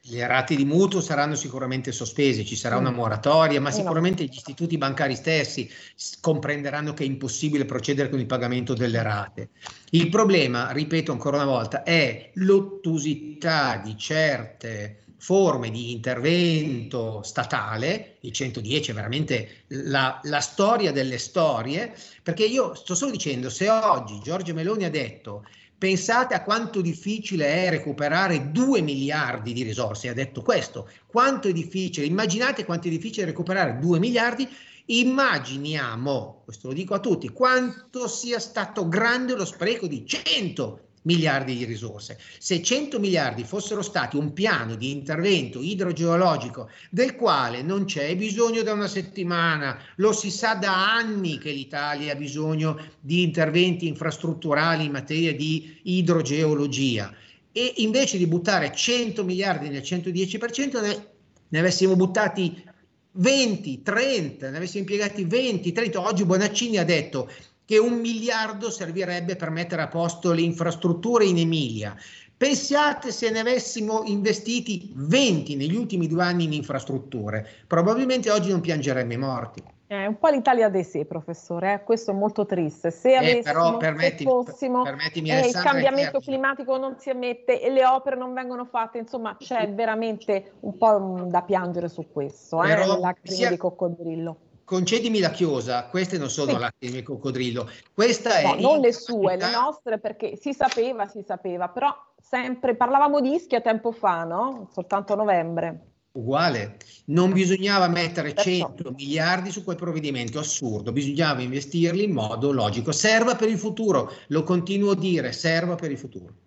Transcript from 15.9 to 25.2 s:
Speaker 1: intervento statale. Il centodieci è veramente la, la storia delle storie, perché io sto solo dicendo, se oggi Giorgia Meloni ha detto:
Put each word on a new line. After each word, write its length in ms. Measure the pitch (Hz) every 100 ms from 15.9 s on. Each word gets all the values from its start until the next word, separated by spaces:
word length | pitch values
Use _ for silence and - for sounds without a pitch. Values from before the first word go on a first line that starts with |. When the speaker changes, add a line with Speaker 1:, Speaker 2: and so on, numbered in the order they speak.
Speaker 1:
intervento 1300 | 117 120 123 135 175 170 160 151 127 113 123 113 107
statale. 920 | 98 - 117 131 104 110 135 214 - _
Il 140 | 120
centodieci 580 | 110 131 117 107 147 -
è 20 |
veramente 680 | 110 107 131 151 123 101 - _
la, 520 | 135 139 135 131 -
la 180 | 147 160
storia 500 | - - 202 233 190
delle 260 | 139 131 123
storie, 760 | - 190 160 120 117 156 233 - - -
perché 220 | - 170
io 300 | 214 262 196 -
sto 180 | -
solo 180 | 180 277
dicendo, 380 | 214 156 127 127
se 200 | - 196
oggi 500 | 220 214 143 113 104
Giorgia 320 | 104 180 175
Meloni 320 | 160 165 220
ha 60 | 180
detto: 560 | 151 117 -